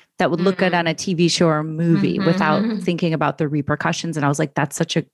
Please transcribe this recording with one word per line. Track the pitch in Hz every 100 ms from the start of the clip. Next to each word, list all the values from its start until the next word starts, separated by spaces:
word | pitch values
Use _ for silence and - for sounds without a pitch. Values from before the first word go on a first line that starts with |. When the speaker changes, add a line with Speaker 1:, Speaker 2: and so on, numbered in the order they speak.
| _ -
Speaker 1:
that | 175
would | 160
look | 180 185
good | 190
Speaker 2:
Mm. | 175
Speaker 1:
on | 165
a |
T | 160 -
V | 170 175
show | - 170
or | 151
movie | 160 156 170 165 196 175
Speaker 2:
Mm-hmm. | 190
Speaker 1:
without | 175 156 151 220 214
thinking | 175 170 170
about | 160 147 -
the | 151
repercussions. | 147 139 147 160 165 170 151
And | 143
I |
was | 147
like, | 151
"That's | - 143 -
such | 165 170
an | -